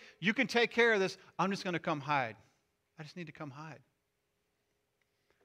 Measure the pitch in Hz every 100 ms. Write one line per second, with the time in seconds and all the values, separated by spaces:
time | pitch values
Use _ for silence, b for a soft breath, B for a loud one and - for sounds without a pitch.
0 | B B 175 220 247 233 233 - 233 214
1 | 185 - B - 185 202 190 160 175 156
2 | 135 147 120 110 - _ _ _ _ -
3 | 151 - 156 - 156 131 160 127 _ _
4 | _ _ _ _ _ _ _ _ _ _
5 | _ _ _ _